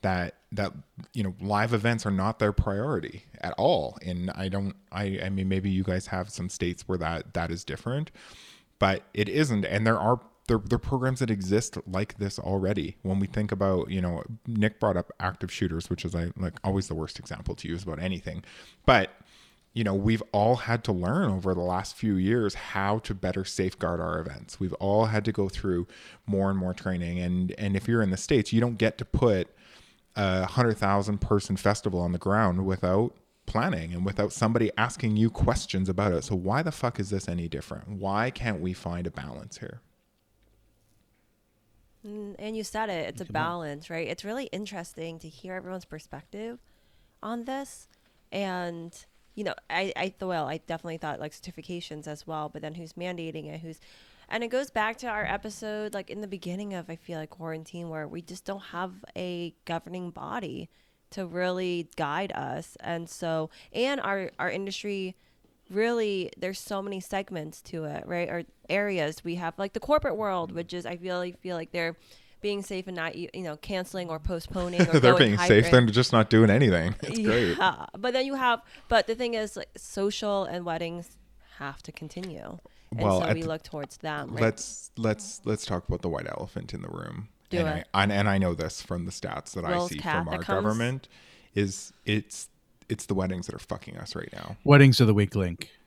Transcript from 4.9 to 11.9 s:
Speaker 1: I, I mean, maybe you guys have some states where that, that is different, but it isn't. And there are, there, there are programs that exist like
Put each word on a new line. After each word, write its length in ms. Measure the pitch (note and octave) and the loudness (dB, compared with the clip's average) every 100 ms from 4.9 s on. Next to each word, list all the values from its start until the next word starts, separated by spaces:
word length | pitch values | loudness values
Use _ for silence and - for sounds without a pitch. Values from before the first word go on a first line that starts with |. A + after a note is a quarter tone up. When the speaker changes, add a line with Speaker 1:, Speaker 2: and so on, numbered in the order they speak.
Speaker 1:
I, 300 | F2 G2+ F#2+ | -4 -2 -2
I 60 | G2 | -2
mean, 200 | G2 F#2+ | -2 0
maybe 220 | F#2+ G2 | 0 2
you 140 | F#2+ | 0
guys 220 | F#2 F#2 - | 2 -2 -2
have 240 | F#2 F#2+ | -6 -6
some 180 | - F2 | -6 -8
states 400 | - F2 F2 - | -2 -4 -4 -4
where 80 | F2+ | -2
that, 360 | D#2+ E2 - | -2 -4 -4
that 160 | - E2+ | -4 -2
is 140 | E2+ | -4
different, 460 | - C#2 - C3+ D#3+ - - - - - _ _ | -6 -8 -4 -4 -6 -10 -20 -20 -20 -20 _ _
but 240 | G2 F#2+ - | 2 2 -2
it 160 | - G#2 | -2 0
isn't. 360 | B2+ D3+ G#2+ G2 | 2 2 2 0
And 200 | G2+ A2 | 2 4
there 120 | A2+ | 4
are, 200 | G2+ A#2+ - _ - | 4 2 0 _ 0
there, 100 | A2+ | 0
there 180 | F#2+ A#2+ | 2 0
are 40 | |
programs 400 | - C3 B2+ C3 | 2 0 0 0
that 100 | A#2+ | 2
exist 460 | G#2 F#2 G#2 - - | 2 4 2 2 -8
like 300 | - | -4